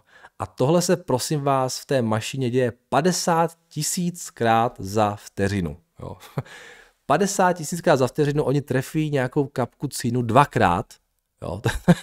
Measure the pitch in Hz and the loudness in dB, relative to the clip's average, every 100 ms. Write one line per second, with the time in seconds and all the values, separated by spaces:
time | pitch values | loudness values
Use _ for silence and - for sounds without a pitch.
0 | - - - - - - 127 175 175 170 | -18 -20 -20 -12 -10 0 2 4 2 0
1 | - 127 - 156 139 135 131 - - 139 | 0 -2 0 -2 0 0 0 -4 -2 0
2 | 117 110 - 135 127 123 123 113 _ 127 | 0 -2 -4 -4 -2 0 0 -2 _ 0
3 | 170 175 - 165 165 - _ - 156 - | 2 0 0 0 0 -4 _ -8 -6 -4
4 | 175 175 - - 117 113 117 - 95 104 | -4 -6 -12 -2 2 2 0 -4 -4 0
5 | 104 104 - - 98 101 82 73 _ - | 0 -2 -10 -2 -2 0 -4 -8 _ -18
6 | 87 98 - - - - - - - _ | -16 -16 -12 -12 -12 -14 -20 -20 -20 _
7 | - 151 196 - 185 175 151 175 180 143 | -2 0 0 2 0 0 -4 -2 2 4
8 | 123 - 143 143 123 143 135 127 135 160 | 2 0 0 0 0 0 0 -2 -2 -4
9 | 156 143 127 - 139 - 123 _ 143 - | -2 -2 -2 -2 -2 -2 -6 _ -8 -4
10 | 123 123 120 113 143 - 101 87 - - | -2 -2 2 4 4 4 2 2 -4 -14
11 | _ _ _ _ - 90 - - - 170 | _ _ _ _ -10 -4 -4 0 2 2